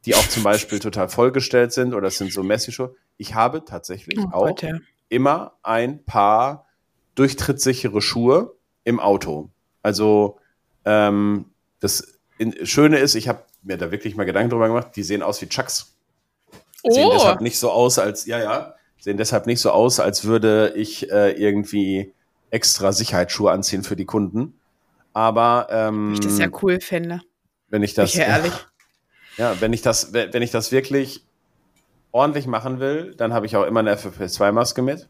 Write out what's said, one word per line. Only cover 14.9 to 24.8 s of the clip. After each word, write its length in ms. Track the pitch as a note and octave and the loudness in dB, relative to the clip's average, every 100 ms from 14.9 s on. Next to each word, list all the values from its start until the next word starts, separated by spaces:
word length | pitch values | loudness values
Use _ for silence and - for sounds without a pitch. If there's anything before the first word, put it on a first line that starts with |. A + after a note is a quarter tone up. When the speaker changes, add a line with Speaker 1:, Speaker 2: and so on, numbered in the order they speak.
| - | -10
Speaker 1:
die 60 | |
sehen 200 | F2+ G2+ | -6 -4
aus 180 | E2 - | -4 -6
wie 60 | F2 | -6
Chucks. 460 | - - - - _ _ _ _ _ _ - _ - | -6 -4 -6 -10 _ _ _ _ _ _ -20 _ -4
Sehen 260 | B3 B3 F4+ | 2 4 6
Speaker 2:
Oh. 40 | |
Speaker 1:
deshalb 300 | B4+ G3+ F#3 | 6 4 4
nicht 160 | A#2 - | -2 -2
so 120 | A#2+ | 0
aus, 280 | G#2 B2 A#2+ | 4 4 4
als, 260 | G#2 G#2 - | 0 -4 -6
ja, 140 | A#2 | -4
ja, 340 | G#2+ B2 - - _ _ | -2 -4 -6 -20 _ _
sehen 200 | - G2+ | -6 -4
deshalb 280 | A2 A2+ A#2+ | 0 0 0
nicht 140 | A#2+ | 0
so 100 | - | 2
aus, 300 | F#2+ A#2+ - | 4 4 2
als 240 | E2+ G2 | 0 -2
würde 480 | G#2 A2+ A2 G#2+ G#2+ | 0 2 4 4 2
ich, 360 | G2 G#2+ - - | 0 -8 -8 -2
äh, 200 | G2+ G2+ | 2 2
irgendwie 800 | - G#2 G2+ G2+ G#2 G2 F#2+ G2 _ _ _ _ | 2 0 0 -2 -2 0 -2 -6 _ _ _ _
extra 420 | A2+ - - G2 | -2 0 2 0
Sicherheitsschuhe 580 | G2 A#2+ F#2 F2 - G2+ | 0 -2 0 0 2 2
anziehen 320 | F2+ F#2+ F#2+ | 2 -2 -4
für 100 | - F#2+ | -6 -6
die 80 | |
Kunden. 540 | F#2+ A2 G2 G#2 D3 _ _ _ | -2 -2 -2 -4 -8 _ _ _